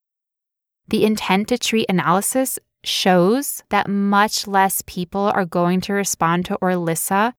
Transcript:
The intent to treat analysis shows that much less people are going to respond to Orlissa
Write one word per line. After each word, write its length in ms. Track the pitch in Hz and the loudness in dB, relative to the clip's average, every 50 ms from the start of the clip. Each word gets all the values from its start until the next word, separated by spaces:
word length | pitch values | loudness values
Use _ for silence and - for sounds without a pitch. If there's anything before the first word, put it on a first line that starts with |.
| _ _ _ _ _ _ _ _ _ _ _ _ _ _ _ _ _ - | _ _ _ _ _ _ _ _ _ _ _ _ _ _ _ _ _ -4
The 180 | - 214 - | -2 0 2
intent 440 | 220 214 208 - - 185 196 214 - | 2 0 -2 -2 0 0 0 0 0
to 80 | 247 240 | -2 -2
treat 280 | - - - 220 226 - | -2 0 0 0 0 2
analysis 680 | 190 175 131 151 170 190 202 - - 262 262 254 - - _ _ _ _ - | 0 0 2 2 0 0 0 0 -2 -2 -2 -2 -4 -10 _ _ _ _ -8
shows 800 | - - - - 196 180 180 175 190 226 269 285 - - - - - | -6 -4 0 2 4 4 6 6 4 4 2 0 -4 -8 -12 -10 -2
that 200 | - 202 - - | -2 -2 0 0
much 580 | 202 202 202 202 202 202 208 214 - - - 202 | -2 -2 0 2 4 2 2 2 0 -6 -6 -2
less 340 | 196 190 190 196 - - - - | 2 2 2 2 2 -4 -8 -8
people 340 | - 185 180 - - 196 | -8 -8 -8 -6 -4 -2
are 240 | 202 208 - - 190 | -2 0 0 0 -2
going 360 | 165 - 180 175 175 180 185 | -2 0 0 0 2 0 0
to 120 | 180 - 202 | -2 -2 -2
respond 520 | 202 196 - - - 165 165 170 180 180 | -2 -2 -2 -2 0 0 0 2 0 -2
to 120 | - 202 - | -4 -4 -2
Orlissa 720 | 185 185 185 180 170 165 165 160 - - 190 196 214 240 247 | -2 -2 0 0 -2 -2 -4 -4 -2 -2 0 2 0 0 -2